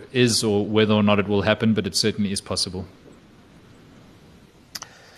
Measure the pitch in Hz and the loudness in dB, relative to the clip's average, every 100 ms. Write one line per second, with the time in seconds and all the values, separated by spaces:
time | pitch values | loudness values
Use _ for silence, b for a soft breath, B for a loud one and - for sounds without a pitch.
0 | - 127 123 107 113 101 104 107 107 107 | -4 0 2 2 0 0 0 2 4 4
1 | 104 101 98 101 98 107 113 107 95 - | 4 2 2 0 0 0 2 0 -2 -2
2 | 110 101 101 98 - 95 98 90 90 - | -2 -2 -4 -6 -6 -6 -6 -8 -12 -18
3 | - - - - - - - - - - | -20 -20 -20 -20 -20 -20 -20 -20 -20 -20
4 | - - - - - _ - - B B | -20 -20 -20 -20 -20 _ -20 -18 B B
5 | B | B